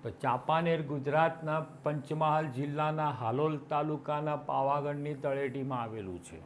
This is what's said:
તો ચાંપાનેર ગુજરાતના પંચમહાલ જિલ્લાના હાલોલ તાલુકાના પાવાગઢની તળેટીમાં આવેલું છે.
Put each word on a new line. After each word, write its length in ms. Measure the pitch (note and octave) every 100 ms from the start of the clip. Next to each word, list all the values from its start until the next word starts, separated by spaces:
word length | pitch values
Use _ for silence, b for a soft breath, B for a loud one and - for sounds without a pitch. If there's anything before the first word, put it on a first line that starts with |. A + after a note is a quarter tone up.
તો 60 | A#2+
ચાંપાનેર 720 | - C3+ B2+ - D#3+ E3+ E3
ગુજરાતના 800 | C#3+ C#3+ C#3 D3+ E3 D#3+ D#3 D#3 D3+ -
પંચમહાલ 640 | D3+ D3 C3+ D#3 D#3 D#3 D#3+
જિલ્લાના 640 | B2 C#3+ D3 D#3 D#3 D3+
હાલોલ 460 | A#2+ A#2 B2 D#3 D3+
તાલુકાના 760 | C3+ D3 D3+ D3+ C3+ D3 D3+ D3
પાવાગઢની 800 | D3 C#3 C3+ D3 C#3+ D3 C#3+
તળેટીમાં 680 | C#3+ C#3+ C#3 C#3 C3+ C3+ B2+
આવેલું 420 | A#2 A2 F#2+ F2
છે. 180 | - D#2+